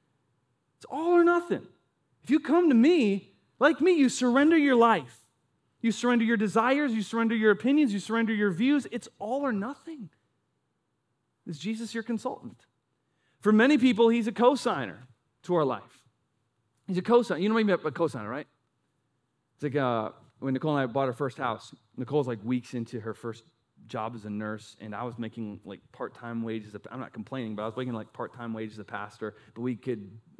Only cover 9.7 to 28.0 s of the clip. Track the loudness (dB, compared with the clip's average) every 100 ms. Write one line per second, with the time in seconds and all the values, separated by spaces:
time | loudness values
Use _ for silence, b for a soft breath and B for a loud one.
9.7 | -10 -16 -16 -16 _ _ _ _ _ _
10.7 | _ _ _ _ _ _ _ -14 -10 -8
11.7 | -8 -8 -10 -6 -6 -6 -10 -14 -20 _
12.7 | _ _ _ _ _ _ _ 2 6 6
13.7 | 6 4 6 4 4 0 4 4 4 -2
14.7 | -4 -4 -10 -18 _ _ _ -2 0 2
15.7 | -2 -10 _ _ _ _ _ _ _ _
16.7 | _ -6 -6 4 4 4 -2 0 2 2
17.7 | 0 -2 -2 -4 -2 -8 -10 -10 _ _
18.7 | _ _ _ _ _ _ _ _ _ -4
19.7 | 0 0 0 -4 -10 _ _ -6 -2 0
20.7 | 0 0 0 -2 -2 -6 -4 -6 -6 -10
21.7 | -20 _ -12 -4 -2 -2 -6 -4 -4 -4
22.7 | -10 -8 -10 -10 -10 -12 -14 _ _ _
23.7 | _ -12 -8 -8 -10 -10 -8 -8 -10 -14
24.7 | -18 -14 -10 -10 -8 -10 -10 -12 -12 -14
25.7 | -18 _ -12 -12 -12 -10 -8 -6 -8 -10
26.7 | -16 -16 -14 -14 -14 -12 -8 -8 -6 -8
27.7 | -6 -8 -8